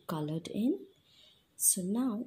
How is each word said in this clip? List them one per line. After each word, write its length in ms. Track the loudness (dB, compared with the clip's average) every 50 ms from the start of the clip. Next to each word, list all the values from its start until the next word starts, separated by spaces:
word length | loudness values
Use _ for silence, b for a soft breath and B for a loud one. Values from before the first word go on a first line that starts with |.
| -6
colored 420 | -4 -4 -2 -2 -2 -2 -4 -4 -4
in. 300 | -4 0 0 0 0 0 -4 -14 b b b b b b b b b b b b _ 0
So 240 | 2 2 2 2
now 420 | 0 0 2 2 2 2 0 -2 -4